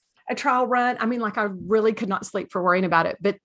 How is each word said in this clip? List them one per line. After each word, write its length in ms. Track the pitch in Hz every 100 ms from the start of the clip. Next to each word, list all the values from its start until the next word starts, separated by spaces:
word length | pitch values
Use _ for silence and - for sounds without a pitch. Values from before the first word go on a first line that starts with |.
| _ _ -
a 60 | 220
trial 300 | 285 254 247
run. 280 | 247 247 240
I 60 | 226
mean, 120 | 247
like, 180 | 220 214
I 120 | 208 185 170
really 240 | 220 220
could 140 | 214 208
not 180 | 190 -
sleep 260 | 196 185
for 120 | 190
worrying 220 | 180 180 185
about 200 | 165 -
it. 120 | -
But 180 | 202 190